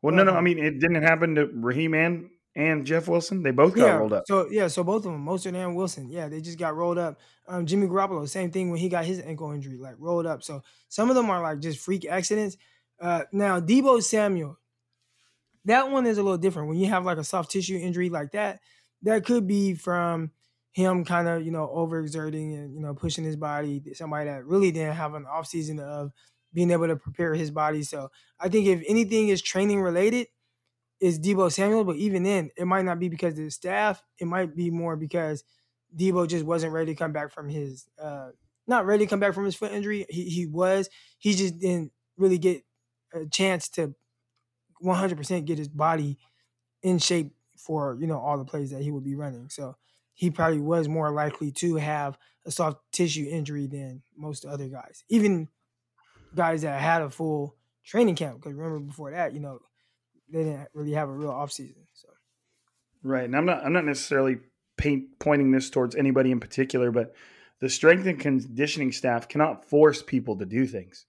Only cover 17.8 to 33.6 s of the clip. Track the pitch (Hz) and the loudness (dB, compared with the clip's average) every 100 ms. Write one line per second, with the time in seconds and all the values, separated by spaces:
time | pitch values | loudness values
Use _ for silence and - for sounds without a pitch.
17.8 | 180 175 180 170 147 208 208 196 _ _ | -4 -2 -2 -2 -6 -4 -4 -6 _ _
18.8 | _ _ 208 220 - 240 190 202 196 175 | _ _ 0 0 2 0 2 2 2 -2
19.8 | - 175 170 165 160 _ _ _ _ - | -2 0 0 -2 -6 _ _ _ _ 0
20.8 | 185 180 165 175 170 170 160 165 151 156 | 2 2 2 0 2 0 -2 -4 -4 -2
21.8 | 165 165 156 156 156 156 156 151 147 139 | -2 -2 -4 -6 -6 -6 -8 -8 -10 -10
22.8 | 147 143 165 151 156 151 151 147 147 143 | -8 -6 -6 -4 -4 -4 -4 -4 -4 -6
23.8 | 143 - 160 151 147 139 127 190 190 160 | -10 -14 -8 -6 -6 -8 0 4 4 2
24.8 | 156 156 151 151 139 156 160 165 151 151 | -4 -2 -6 -6 -8 -8 -6 -6 -6 -8
25.8 | 143 147 143 - _ _ _ 165 175 175 | -8 -8 -10 -12 _ _ _ 0 4 4
26.8 | 165 156 - - 170 160 156 147 151 151 | 2 -2 -4 -4 -2 0 -2 -2 0 0
27.8 | 143 151 135 _ _ _ 185 214 196 180 | -4 -8 -12 _ _ _ 0 4 4 4
28.8 | 156 214 220 226 214 190 - 185 202 202 | 4 2 4 4 4 2 0 0 2 2
29.8 | 185 170 202 247 240 _ _ _ _ _ | 2 4 2 2 -4 _ _ _ _ _
30.8 | _ _ 185 160 170 196 185 147 196 226 | _ _ 0 2 2 4 4 4 2 4
31.8 | 202 - 208 190 185 202 156 - 180 190 | 2 0 0 2 2 2 -2 -4 0 2
32.8 | 190 170 180 160 180 156 156 - | 2 0 -2 -2 -2 -2 -10 -8